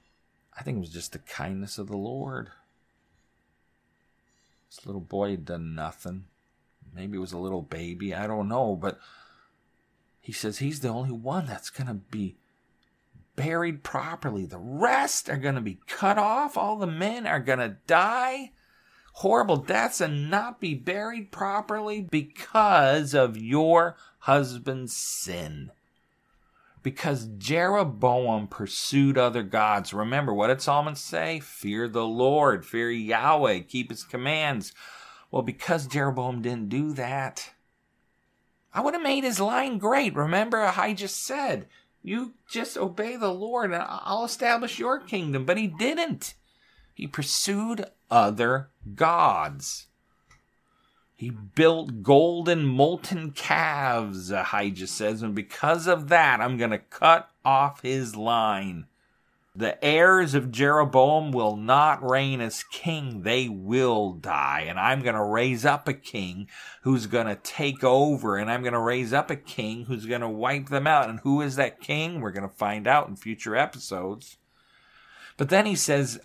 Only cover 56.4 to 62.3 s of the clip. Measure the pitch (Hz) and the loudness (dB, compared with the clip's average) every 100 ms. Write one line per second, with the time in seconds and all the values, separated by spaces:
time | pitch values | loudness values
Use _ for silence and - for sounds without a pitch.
56.4 | 120 127 113 104 - - 160 165 - _ | 2 0 0 -2 -6 4 6 6 4 _
57.4 | 131 135 143 139 127 135 120 107 113 117 | 2 4 4 0 -4 -4 -4 -4 0 2
58.4 | 110 98 95 87 - _ _ _ _ _ | 2 0 -4 -8 -14 _ _ _ _ _
59.4 | _ 95 110 - 147 156 180 190 165 139 | _ -4 -2 0 2 6 8 6 4 2
60.4 | 123 117 143 151 139 131 135 156 151 123 | 0 2 4 4 6 6 6 4 2 0
61.4 | 110 104 113 139 156 143 127 135 135 | 0 0 4 6 6 4 2 2 2